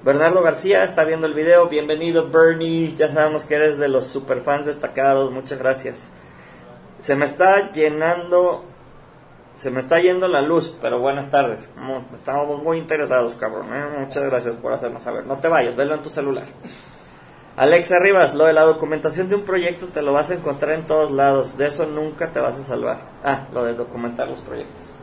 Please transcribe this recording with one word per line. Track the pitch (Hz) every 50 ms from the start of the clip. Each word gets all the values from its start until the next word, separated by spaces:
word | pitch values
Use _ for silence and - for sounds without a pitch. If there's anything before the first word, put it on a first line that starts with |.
| -
Bernardo | 127 139 143 156 165 180 185
García | 175 160 147 147 - 190 196 185
está | 190 - - 170 156
viendo | 156 160 160 160
el | 156 147
video, | 151 156 165 175 175 170 147
bienvenido, | 151 151 147 147 156 156 165 170 165 165 156 139
Bernie, | 147 160 165 165 165 160 165 165 165 165 165 156 147
ya | - 156 147
sabemos | 139 156 151 151 151 151 147
que | - 151
eres | 147 156 156 147 143
de | 147 139
los | 131 131 127
superfans | - - 139 - - 131 123 - 147 143 147 147
destacados, | 147 143 143 - - - 135 135 139 135 135 135 131
muchas | 123 131 135 - 143 127
gracias. | 127 131 131 131 - 123 120 - - - - - - - - - - - - - - - - - - - - -
Se | - - 139
me | 139 147
está | 139 - - 180 180 196 202 202 -
llenando, | - 156 156 151 151 151 156 165 175 175 175 175 175 180 180 180 160 - - - - - - - - - - - - - - - - - - - -
se | - - 131
me | 123 131
está | 127 131 165 170
yendo | 175 185 185 180 185 185
la | 170 143
luz, | 139 151 170 165 160 - - -
pero | - 120 120 123
buenas | 123 139 139 143 135 139
tardes. | - 143 139 123 110 104 - - -
Mu-, | - 123 131 135 131 - - 120
estamos | 113 - - 135 143 147 147 147 143
muy | 151 165 165 165
interesados, | 160 - 160 151 151 - 127 127 120 117 117
cabrón, | - 113 110 107 98 98 101 117
¿eh? | 139 147 147 147 143
Muchas | 135 139 - 147 139
gracias | 135 127 123 123 120 117
por | 117 120 120
hacernos | 120 117 127 117 120 123
saber. | - 123 117 - -
No | 127 139 139
te | - 165
vayas, | 165 151 123 117 123
velo | 123 139 143 156
en | 147
tu | 147 151
celular. | - 151 139 139 135 120 - - - - - - - - - - - - - - - - - - - - - - -
Alexa | - 131 147 165 175 170 - 185 175
Rivas, | 180 196 202 185 165 135 143
lo | 143 156
de | 160
la | 156 156
documentación | 156 160 156 156 160 147 156 151 151 156 151 170 185 185
de | 202
un | 202
proyecto | 202 190 190 185 170 175 175 175 185 180
te | - 156
lo | 151 139
vas | 143 147 143 147
a | 185
encontrar | 170 - 151 143 143 147 147 156
en | 160 160
todos | - 156 156 151 147
lados, | 139 135 139 139 139 139 131 135 - -
de | 143
eso | 147 143 - 165
nunca | 151 151 151 156 156 156 - 170 160
te | - 139
vas | 131 127 123
a | 135
salvar. | 135 135 123 120 120 120 123 - - - - - -
Ah, | 143 135 123 - -
lo | - 123 120
de | 117 117
documentar | 117 120 - - 120 120 120 120 - 127 127
los | 131 131
proyectos. | - - 127 120 - - - - - - - -